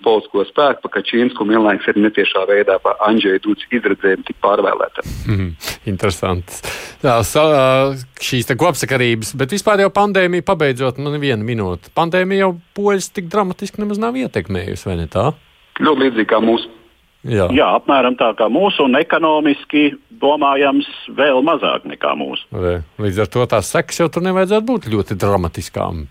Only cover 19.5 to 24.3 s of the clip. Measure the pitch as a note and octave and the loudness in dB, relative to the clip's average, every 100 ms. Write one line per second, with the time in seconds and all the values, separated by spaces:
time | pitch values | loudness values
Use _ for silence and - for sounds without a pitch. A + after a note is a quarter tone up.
19.5 | C#3 - D3 D3 C#3+ _ A2+ C#3 D3+ C#3 | 0 -2 2 2 0 _ -2 0 2 2
20.5 | C#3 C#3+ C#3 C#3+ - - A2+ D3 B2+ D3+ | 2 2 2 -2 -10 -14 0 2 4 2
21.5 | D3+ F#2 B1 - - D2 D2 C#2 C2 - | 0 0 -4 -6 -6 -2 -2 -4 -8 -10
22.5 | - F2+ F2 D#2 - G#2 F#2 G#2 B2 A#2+ | -4 -2 -2 -6 -6 -4 -2 -2 0 0
23.5 | A2+ - F3 D#3+ - E3 E3+ F#3 | 0 0 -2 -4 -2 -2 0 -2